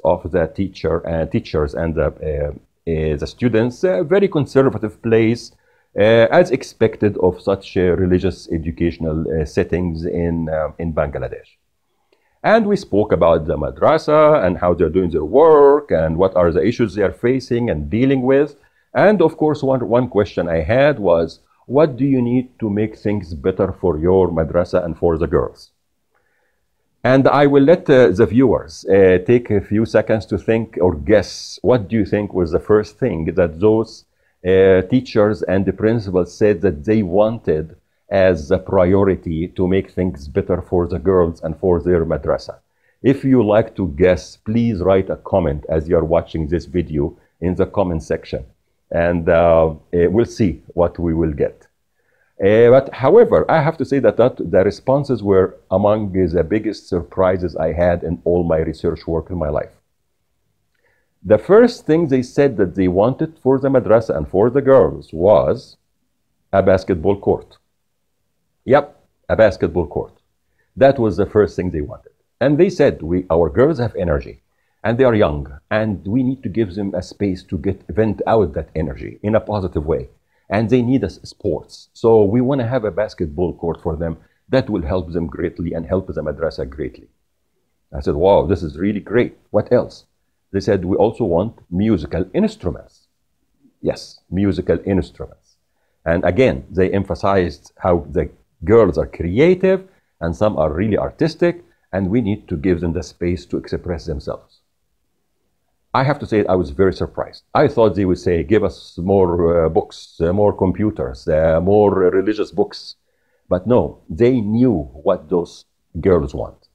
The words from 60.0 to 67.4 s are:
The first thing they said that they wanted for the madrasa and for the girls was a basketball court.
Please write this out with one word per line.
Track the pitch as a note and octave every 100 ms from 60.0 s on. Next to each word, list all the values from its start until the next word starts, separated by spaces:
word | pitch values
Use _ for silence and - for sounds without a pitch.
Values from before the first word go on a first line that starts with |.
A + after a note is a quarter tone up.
| _ _ _ _ _ _ _ _ _ _ _ _
The | F#2+ G#2+
first | - G#3 A#3+ - -
thing | D#3+ D#3
they | C3
said | B2 - C#3+ G#2+
that | F#2 G2
they | F#2
wanted | F2+ A2+ C3+ D#3 -
for | B2 C3+
the | C3+
madrasa | C3 G2 A2+ - -
and | D2
for | F#2 A#2+
the | C#3
girls | B2 C3 D#2 D2 -
was | D#2+ F#2+ F2 C#2 A#2+ - _ _ _ _ _ _ _ _
a | G2
basketball | F#2+ F#2 - F2 F2+ G2
court. | G#2+ -